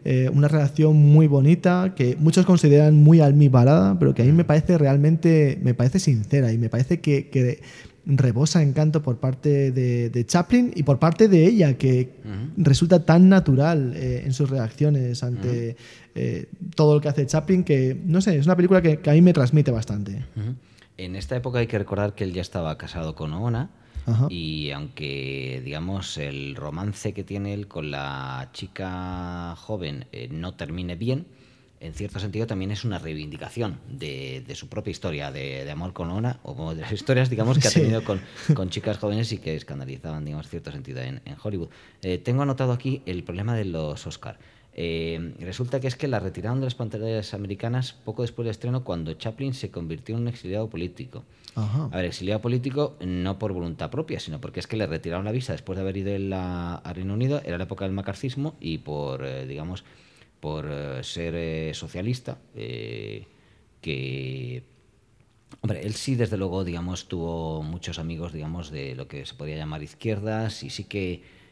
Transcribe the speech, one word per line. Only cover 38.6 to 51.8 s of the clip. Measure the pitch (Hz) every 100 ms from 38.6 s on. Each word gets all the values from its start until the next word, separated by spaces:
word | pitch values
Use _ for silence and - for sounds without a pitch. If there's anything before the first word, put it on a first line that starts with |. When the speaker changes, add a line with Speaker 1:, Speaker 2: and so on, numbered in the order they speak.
| 92
Speaker 2:
chicas | 104 110 101
jóvenes | 107 104 113
y | 110
que | - 78
escandalizaban, | - 69 65 65 78 76 73
digamos, | 76 -
en |
cierto | 85 73
sentido | 71 65 64
en, | 64 67
en | - 143
Hollywood. | 107 95 82 - - _
Eh, | 95 90
tengo | - 127
anotado | 143 131 127
aquí | 123 135 139 -
el | 90
problema | - 87 107 117
de |
los | 98 80 76 73 -
Oscar. | - - - _ _ _
Eh, | - 85 82 82 82 85 -
resulta | 87 95 123 139
que | 131
es | 123
que | 147
la | 113
retiraron | 90 85 104 127
de | 131
las | -
pantallas | 113 107 110 113 101
americanas | 101 98 98 117 123 127
poco | - - 107
después | 120 -
del | 117
estreno, | 107 123 127
cuando | 127 85 80
Chaplin | 78 113 110 135
se | 127 98
convirtió | - 85 80 -
en | 113
un | 120
exiliado | 120 87 104 110
político. | 82 87 - 64 - - _ - -
Speaker 1:
Ajá. | 107 127